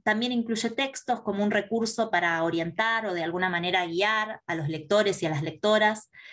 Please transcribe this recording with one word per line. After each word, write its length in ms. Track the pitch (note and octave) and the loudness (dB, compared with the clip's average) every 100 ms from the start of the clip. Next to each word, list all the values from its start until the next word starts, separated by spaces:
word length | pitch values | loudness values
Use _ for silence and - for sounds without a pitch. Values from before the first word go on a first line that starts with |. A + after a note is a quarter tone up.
también 260 | - G#3+ B3 | -2 0 0
incluye 400 | A#3+ A3+ A3+ A#3 | -2 -2 -2 -2
textos 520 | A3+ C4+ C4+ - B3 | -2 -4 -4 -4 -4
como 200 | - G3 | -2 -2
un 80 | G#3 | 0
recurso 600 | G#3+ G3+ A3+ A3 - A3 | 0 0 -2 0 -2 0
para 300 | F3+ F3 E3 | 0 0 0
orientar 600 | E3 E3 E3 - A3+ A3+ G#3+ | 0 0 -2 -2 0 0 -2
o 80 | |
de 100 | F3 | -2
alguna 240 | D#3+ F3+ F#3 | -2 0 0
manera 360 | F3 F3 F#3 F3 | 0 0 0 0
guiar 560 | E3+ G3+ G#3+ G#3+ A3 - | 0 2 2 -2 -6 -6
a 80 | |
los 140 | E3 D3+ | -4 -2
lectores 520 | D#3 D#3 G#3 G3+ F#3+ | -4 2 4 4 2
y 40 | D#3+ | 0
a 40 | |
las 120 | D3+ | -2
lectoras 680 | D#3+ - G#3 G#3+ G#3+ G#3+ - - - | -2 0 2 4 4 2 -6 -20 -20